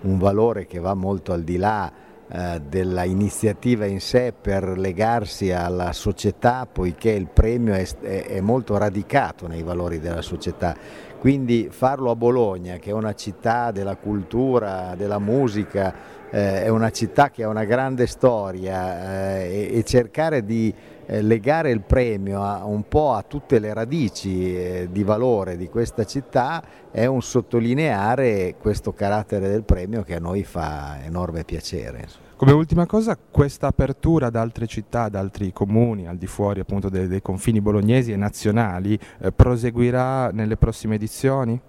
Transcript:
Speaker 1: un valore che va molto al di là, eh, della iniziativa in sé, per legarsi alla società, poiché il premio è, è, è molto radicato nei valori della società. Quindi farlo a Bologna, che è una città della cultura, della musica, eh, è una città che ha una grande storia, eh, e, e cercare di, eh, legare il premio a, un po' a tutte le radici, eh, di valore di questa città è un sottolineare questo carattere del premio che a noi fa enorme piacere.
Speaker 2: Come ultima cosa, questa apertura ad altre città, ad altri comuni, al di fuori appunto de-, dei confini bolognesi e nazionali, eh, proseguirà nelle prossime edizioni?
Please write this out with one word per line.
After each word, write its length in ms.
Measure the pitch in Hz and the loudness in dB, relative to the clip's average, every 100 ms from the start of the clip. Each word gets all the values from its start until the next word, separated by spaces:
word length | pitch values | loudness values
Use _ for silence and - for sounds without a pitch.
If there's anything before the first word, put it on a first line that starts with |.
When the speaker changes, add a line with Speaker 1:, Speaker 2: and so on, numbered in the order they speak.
Speaker 1:
un 140 | 98 95 | 2 4
valore 480 | 98 101 117 104 87 | 4 4 2 0 -6
che 140 | 90 | -6
va 160 | 87 98 | -4 -2
molto 380 | 95 98 90 | -2 -2 -2
al 100 | 87 | -4
di 140 | 82 90 | -2 0
là, 500 | 101 107 90 - - - - | 2 0 -4 -10 -20 -20 -14
eh, 300 | 85 87 85 71 | -8 -6 -6 -4
della 360 | 92 92 90 90 | -2 -2 -2 -2
iniziativa 840 | 92 101 - 110 101 123 117 104 | 0 0 0 0 0 0 0 0
in 120 | 98 | -4
sé, 360 | - 127 123 - | 2 2 2 -4
per 380 | - 98 92 92 | -2 0 0 -2
legarsi 760 | 95 87 110 117 101 - 95 | -2 2 2 2 -2 -4 -2
alla 420 | 90 87 90 87 | 0 0 -2 -2
società, 760 | 82 107 98 104 - 120 127 127 | -2 -4 0 -2 2 2 2 -4
poiché 380 | - 90 82 113 | -2 -4 0 0
il 160 | 104 90 | 0 2
premio 480 | - 110 120 117 | 4 4 2 2
è, 140 | 98 95 - | 0 -2 -6
è, 240 | 107 95 - | -6 -6 -4
è 140 | 98 | -2
molto 380 | 98 127 117 101 | 0 0 2 0
radicato 720 | 104 98 101 139 104 - 87 | 0 -2 0 0 0 -6 -10
nei 160 | 82 | -6
valori 360 | 82 87 87 85 | -4 -4 -2 -4
della 220 | 82 82 | -4 -6
società. 540 | - 87 - 82 87 - - - - - | -6 -8 -6 -4 -4 -4 -14 -18 -18 0
Quindi 520 | 131 139 127 117 101 | 2 2 2 0 0
farlo 400 | - 127 135 127 | 0 0 2 0
a 40 | 117 | 2
Bologna, 600 | 120 127 110 92 90 87 | 4 4 2 0 -8 -10
che 140 | - | -4
è 20 | |
una 220 | 107 110 104 | -2 -2 -4
città 560 | - 92 117 117 120 | -10 -4 0 0 0
della 240 | 101 98 98 | -2 -4 -6
cultura, 960 | 104 104 90 117 131 123 104 95 92 90 | -4 -4 -2 0 2 2 0 -6 -6 -6
della 220 | 101 104 | -4 -2
musica, 1000 | 101 127 131 104 95 101 95 - - - - | 0 2 2 0 -2 -2 -2 -4 -18 -20 -6
eh, 360 | - 101 95 110 | -2 0 0 2
è 20 | |
una 240 | 113 110 | 2 2
città 400 | - 110 - 143 | 0 -2 4 4
che 100 | - | 2
ha 60 | 110 | -4
una 160 | 107 | -2
grande 420 | 107 120 135 127 120 | 0 0 0 0 -2
storia, 1300 | - 127 113 98 92 92 92 92 87 95 95 98 95 | 2 2 2 -4 -6 -6 -4 -4 -6 -6 -4 -2 -2
eh, 320 | 90 101 98 | -4 -4 -2
e, 80 | 117 | -2
e 40 | |
cercare 640 | 110 127 117 - 160 147 101 | 2 2 2 -2 0 0 0
di, 260 | 113 110 - - - - | 0 0 -2 -14 -20 -6
eh, 160 | 107 | 0
legare 480 | 107 113 107 156 156 | 2 2 4 2 2
il 100 | 117 | 0
premio 640 | 98 127 120 104 98 98 | 2 2 2 0 -2 -2
a, 200 | 101 101 | -2 -4
un 240 | 104 104 107 | -4 -4 0
po' 260 | 151 151 | 2 2
a 100 | 110 - | 0 -4
tutte 300 | 143 - 120 | -12 2 2
le 160 | 107 | 2
radici, 800 | 107 113 160 113 - 98 92 92 90 | -4 -2 0 -2 -2 -4 -2 0 -2
eh, 320 | 90 90 90 | -4 -4 -4
di 120 | 92 | -2
valore 540 | 98 107 127 113 92 87 | 2 2 4 2 0 -6
di 100 | 90 | -4
questa 380 | 117 117 - 110 | -2 -2 -2 -4
città 580 | 143 131 135 127 165 - - - | -4 -2 0 0 -4 -10 -20 -10
è 140 | - 120 | 0 2
un 160 | 131 | 2
sottolineare 1300 | - 127 - 120 117 131 156 101 104 127 131 104 90 - | 0 0 2 0 2 2 2 2 0 2 2 2 0 -2
questo 340 | 107 101 - | -2 0 -4
carattere 560 | - 101 104 104 101 95 | -2 0 0 0 -2 0
del 140 | 104 | -2
premio 400 | 107 92 92 113 | 2 0 0 -6
che 120 | 98 85 | -4 -6
a 40 | |
noi 240 | 85 98 | -4 -4
fa 600 | 95 87 78 76 71 71 | -4 -4 -4 -6 -8 -10
enorme 400 | 71 85 90 82 | -6 -4 -4 -4
piacere. 640 | 78 80 - 82 60 62 57 - - - | -6 -8 -6 -8 -8 -10 -14 -18 -20 4
Speaker 2:
Come 160 | 135 | 6
ultima 340 | 147 160 165 175 | 8 6 2 2
cosa, 320 | 214 226 180 _ | 2 0 -4 _
questa 380 | - 143 - 143 | 2 2 2 -2
apertura 600 | - 135 135 160 165 123 | 2 0 0 2 2 2
ad 80 | 113 | 0
altre 300 | 113 - 117 | -4 -4 -6
città, 380 | - 104 120 | -6 -4 -2
ad 120 | 110 101 | -2 -2
altri 360 | 95 - 98 | -6 -4 -6
comuni, 560 | - 101 110 120 107 85 | -2 2 4 2 0 -8
al 100 | 87 | -8
di 100 | 92 | -10
fuori 320 | - 101 98 | -2 0 0
appunto 300 | 92 101 98 | -4 -2 -2
de-, 180 | 95 92 | 0 0
dei 140 | 95 | -2
confini 380 | - 95 120 110 | -2 -2 0 2
bolognesi 520 | 104 104 104 127 117 | 2 2 4 2 2
e 40 | 101 | -2
nazionali, 800 | 104 - 107 107 113 90 98 107 - - | -2 -2 0 2 0 -2 -2 -2 -4 -4
eh, 120 | 95 | -4
proseguirà 960 | - 123 123 120 117 120 127 127 131 123 | 4 4 6 0 2 2 2 0 0 0
nelle 280 | 107 107 110 | 0 -2 2
prossime 380 | 117 110 110 107 | 0 0 -2 -2
edizioni? 640 | 110 - 131 135 120 120 | -2 -2 0 0 0 -4